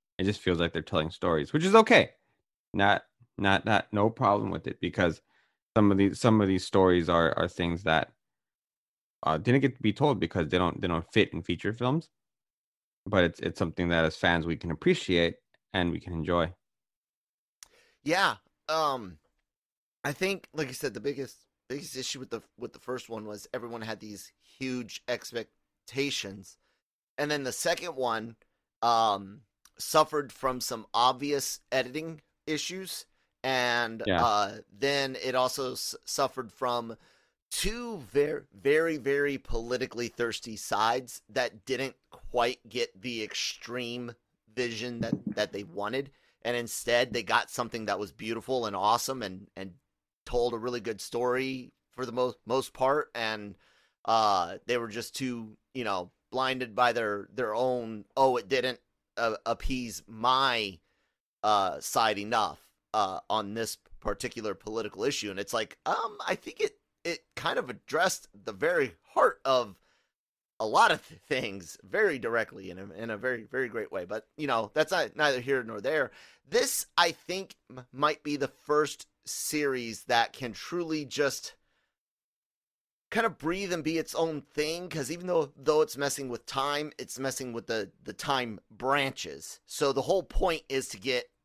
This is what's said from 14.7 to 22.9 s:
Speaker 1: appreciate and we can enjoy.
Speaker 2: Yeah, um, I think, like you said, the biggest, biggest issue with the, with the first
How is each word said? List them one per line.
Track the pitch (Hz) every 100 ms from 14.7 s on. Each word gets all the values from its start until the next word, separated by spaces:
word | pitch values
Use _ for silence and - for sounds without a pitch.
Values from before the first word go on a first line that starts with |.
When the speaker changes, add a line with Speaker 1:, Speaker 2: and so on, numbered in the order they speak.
Speaker 1:
appreciate | 78 175 175 - 87 85 - _ _ _
and | 95 87
we | 82
can | -
enjoy. | 82 78 87 82 - _ _ _ _ _ _ _ _ _ _ - _ _ _
Speaker 2:
Yeah, | 143 180 180 104 _ _ -
um, | 160 151 131 98 80 _ _ _ _ _ _ _ _
I | 135
think, | 143 190 190 -
like | 151 135
you |
said, | 127 139
the | 107
biggest, | 123 135 135 - _ _ -
biggest | 143 160 131
issue | 127 135
with | 127
the, | 113 - _
with | 120
the | -
first | -